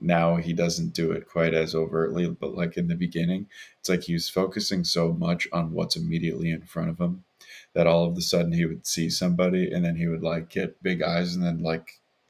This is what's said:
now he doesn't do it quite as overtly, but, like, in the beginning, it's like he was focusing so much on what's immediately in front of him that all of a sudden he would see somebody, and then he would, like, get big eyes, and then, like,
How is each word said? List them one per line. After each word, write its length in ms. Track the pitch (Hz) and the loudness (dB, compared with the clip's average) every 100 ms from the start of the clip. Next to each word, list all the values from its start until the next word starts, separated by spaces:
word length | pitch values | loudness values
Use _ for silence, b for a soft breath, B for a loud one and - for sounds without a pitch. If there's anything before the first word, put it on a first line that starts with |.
now 360 | 87 85 85 85 | 2 4 4 2
he 160 | 82 | 0
doesn't 400 | 85 85 85 82 | 0 0 0 -2
do 180 | - 80 | -2 -2
it 140 | 80 - | -2 -4
quite 240 | 85 82 | 0 2
as 200 | 80 80 | 2 2
overtly, 540 | 80 80 80 80 85 87 | 0 0 0 0 0 -2
but, 240 | 85 - | -2 -6
like, 220 | 87 85 90 | -2 -4 -2
in 100 | 85 | -2
the 60 | |
beginning, 540 | 85 87 82 85 95 104 B B B | 0 -2 0 0 -2 -6 B B B
it's 80 | - | -2
like 140 | 90 | -2
he 100 | - | 0
was 140 | 85 - | -2 -2
focusing 540 | 92 95 107 - 95 | 0 0 -2 -2 -2
so 280 | 85 87 82 | 0 0 2
much 340 | 82 85 85 - | 0 0 -2 -2
on 200 | 85 82 | -2 -2
what's 240 | 85 82 82 | -2 -2 -2
immediately 540 | 82 82 85 - 85 | -2 0 -2 -2 -2
in 120 | 82 | -2
front 260 | - 82 82 | -6 -4 -4
of 80 | 82 | 0
him 240 | 87 92 - _ B B B | -2 -2 -10 _ B B B
that 120 | 87 82 | 2 6
all 200 | 85 85 | 6 4
of 100 | 87 | 0
a 60 | |
sudden 300 | - 90 85 | 0 0 2
he 120 | 85 | 2
would 220 | 82 80 - | 0 -2 -6
see 240 | - 82 | -2 -2
somebody, 600 | - 90 87 90 92 90 | 0 0 2 2 2 0
and 140 | 87 | 0
then 120 | 85 82 | 0 0
he 100 | 85 | -2
would, 140 | 82 | -2
like, 260 | 82 82 82 | -2 -2 -4
get 340 | - 87 - | -4 -6 -4
big 200 | 92 90 | -2 0
eyes, 320 | 80 85 90 | 0 0 0
and 100 | 90 | 0
then, 140 | 87 85 | -2 0
like, 420 | 82 80 - - _ _ | -2 -4 -6 -20 _ _